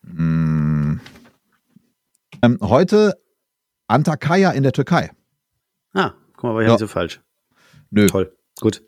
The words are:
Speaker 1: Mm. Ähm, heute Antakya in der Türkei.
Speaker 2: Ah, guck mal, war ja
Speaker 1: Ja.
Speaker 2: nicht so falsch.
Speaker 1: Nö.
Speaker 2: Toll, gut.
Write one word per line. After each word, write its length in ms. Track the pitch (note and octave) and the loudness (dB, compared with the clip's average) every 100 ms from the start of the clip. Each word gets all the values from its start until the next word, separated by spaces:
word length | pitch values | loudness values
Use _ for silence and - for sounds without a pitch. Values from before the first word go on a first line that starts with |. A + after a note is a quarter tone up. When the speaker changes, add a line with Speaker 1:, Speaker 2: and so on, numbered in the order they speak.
| - | -20
Speaker 1:
Mm. 920 | F2 E2 D#2+ D#2+ D#2 D2+ D2+ D2 D2+ - - _ _ _ _ _ _ _ _ _ _ _ - | -6 -2 0 0 0 0 -2 -2 -4 -8 -20 _ _ _ _ _ _ _ _ _ _ _ -2
Ähm, 140 | A#2+ B2 | 0 0
heute 520 | G2+ B2+ F#3 G#3 G#3+ - _ _ _ _ _ _ _ | 2 2 4 2 2 -2 _ _ _ _ _ _ _
Antakya 600 | A#2+ D3+ D#3 D3 F3+ F#3+ | 0 0 -4 -2 2 2
in 100 | C3+ | 2
der 100 | C3+ | -2
Türkei. 380 | B2 C#3 E3+ - - _ _ _ _ _ _ _ | -2 -2 -2 -2 -12 _ _ _ _ _ _ _
Speaker 2:
Ah, 200 | F#3+ F3 - _ _ | -4 -4 -6 _ _
guck 80 | |
mal, 100 | B2 | -6
war 80 | A2 | 0
ja 60 | A2+ | 2
Speaker 1:
Ja. 40 | |
Speaker 2:
nicht 60 | A2+ | 2
so 60 | G#2+ | 0
falsch. 320 | - E2+ - _ _ _ _ _ _ _ | -6 -6 -8 _ _ _ _ _ _ _
Speaker 1:
Nö. 160 | G2+ G2+ | 2 2
Speaker 2:
Toll, 280 | G2 F#2 _ _ - | 2 -4 _ _ -4
gut. 220 | A2 - | -4 -4